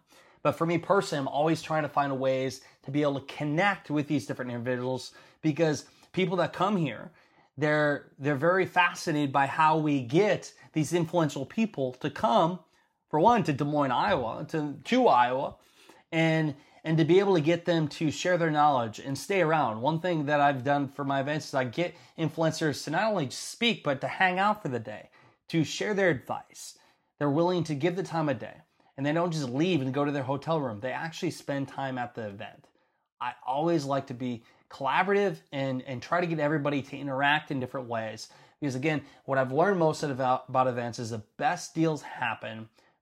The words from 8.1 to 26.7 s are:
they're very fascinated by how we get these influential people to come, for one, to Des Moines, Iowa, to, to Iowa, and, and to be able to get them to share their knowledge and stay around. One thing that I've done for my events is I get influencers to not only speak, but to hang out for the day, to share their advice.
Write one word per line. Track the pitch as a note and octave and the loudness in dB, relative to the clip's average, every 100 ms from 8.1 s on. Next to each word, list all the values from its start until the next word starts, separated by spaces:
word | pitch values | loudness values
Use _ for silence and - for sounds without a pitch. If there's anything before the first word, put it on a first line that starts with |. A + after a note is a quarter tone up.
| - | -6
they're | C#3 C#3 | -2 0
very | E3 F#3+ E3+ | 2 2 2
fascinated | F3+ F3 F3 - D3+ C#3 | 2 2 0 -4 -2 0
by | C#3 C#3 | 2 0
how | - D#3 D#3+ | 2 2 4
we | D3+ C#3+ | 2 0
get | A#2 D#3 G#3 D#3 - - - | 0 2 2 0 -6 -20 -8
these | D#3 D3+ | -2 0
influential | F3 D#3+ F3 D3+ C#3+ C3+ | 0 0 2 0 -2 -6
people | - A3 - C3 | -2 -2 -2 -6
to | - D3+ | -4 -8
come, | - A3+ A3+ E3 F3+ - _ _ _ _ | -2 2 4 4 0 -10 _ _ _ _
for | D3+ | 4
one, | G3+ A#3+ | 6 4
to | E3 | 2
Des | C#3 | 0
Moines, | D3 D3 C3+ | 0 0 2
Iowa, | B2 G3 E3 A#2 A#2+ D#3+ | 2 2 0 -2 -6 -6
to, | D#3+ D3 C#3 | -4 -4 -6
to | - B3+ A#3 | 0 4 6
Iowa, | B2 B2 C3 D3+ - _ _ - - - | 6 4 2 -4 -8 _ _ -20 -20 -4
and, | E3 D#3+ D#3+ D#3 C#3+ - - | 2 4 4 2 -2 -12 -10
and | D#3 D#3+ | 0 2
to | D#3 | 6
be | F3+ | 6
able | G3+ F3+ | 6 4
to | |
get | D3 E3+ | 4 2
them | F3+ E3 D3 | 2 2 0
to | - D#3+ | 0 -2
share | - F3+ F3 | 0 0 2
their | E3 | 2
knowledge | D3+ D3 C3+ A2+ G2+ | 4 4 4 0 -6
and | C#3 C3+ | -8 -8
stay | - G3 | -2 2
around. | D#3+ D#3+ B2+ A2 | 4 2 0 0
One | C3 D#3+ | 0 0
thing | F3+ E3 C#3+ | 0 0 2
that | D3 | 4
I've | C#3+ C3+ B2+ | 4 2 2
done | C#3+ C3+ | 0 0
for | - C#3 | -4 -2
my | C#3 | -2
events | C3+ D3+ - | -2 -4 -4
is | |
I | C3+ | -2
get | B2+ C3+ F3 - - - | -2 -2 -4 -6 -16 -4
influencers | D#3+ - D#3+ D#3 D#3 C3 | -4 0 0 0 -2 -2
to | - | -4
not | E3 A3 | -2 0
only | G3+ B2+ | 0 -2
speak, | - - - A#3 F3+ D3 | -6 -12 -2 0 0 -2
but | C3+ | -2
to | C#3 | -2
hang | - F#3 F3+ | 0 2 2
out | G3+ G#3 | 0 0
for | D3+ | -4
the | B2 | -6
day, | A2 G#2 - _ - _ - | -6 -12 -16 _ -20 _ -4
to | E3 | 0
share | C#3+ - G3 | 0 -2 -2
their | G3 F#3 | 2 2
advice. | C3 - A2 - - - | 2 -4 -10 -12 -18 -18